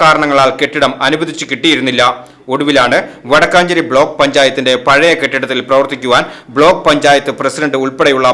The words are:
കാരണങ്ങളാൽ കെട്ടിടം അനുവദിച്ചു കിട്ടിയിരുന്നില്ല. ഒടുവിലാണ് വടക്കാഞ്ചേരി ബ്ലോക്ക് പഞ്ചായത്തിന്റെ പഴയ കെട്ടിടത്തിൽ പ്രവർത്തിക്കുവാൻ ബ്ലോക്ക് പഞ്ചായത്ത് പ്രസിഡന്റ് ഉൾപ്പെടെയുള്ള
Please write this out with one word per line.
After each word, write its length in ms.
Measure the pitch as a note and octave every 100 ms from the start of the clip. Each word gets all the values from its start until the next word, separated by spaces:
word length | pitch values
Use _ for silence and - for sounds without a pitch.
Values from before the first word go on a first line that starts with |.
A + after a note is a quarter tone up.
കാരണങ്ങളാൽ 500 | D#3+ D3+ D3 C#3 C3 B2+
കെട്ടിടം 280 | C#3+ D3+ C3+ C3 B2+
അനുവദിച്ചു 380 | D#3 E3 D3 -
കിട്ടിയിരുന്നില്ല. 500 | B2+ E3 C#3 C3 B2 B2 - - - -
ഒടുവിലാണ് 460 | C#3 D3 C#3 B2 D3+ - - B2
വടക്കാഞ്ചേരി 540 | D3 E3 F3+ F3 E3+ B2
ബ്ലോക്ക് 260 | C3 D3+ -
പഞ്ചായത്തിന്റെ 520 | C#3 C#3 C3+ C3 B2+ B2+ C3+
പഴയ 240 | C#3 E3 D#3+
കെട്ടിടത്തിൽ 400 | C#3 C3+ B2+ B2+ A#2
പ്രവർത്തിക്കുവാൻ 560 | C3+ C#3 C3+ B2+ B2 D#3+ - - A#2+
ബ്ലോക്ക് 280 | D#3 F#3 E3
പഞ്ചായത്ത് 420 | D3 C#3+ C#3+ C3+ A#2
പ്രസിഡന്റ് 400 | C3+ C3 D3+ C3+ C3
ഉൾപ്പെടെയുള്ള 440 | C3 D3+ C3 B2+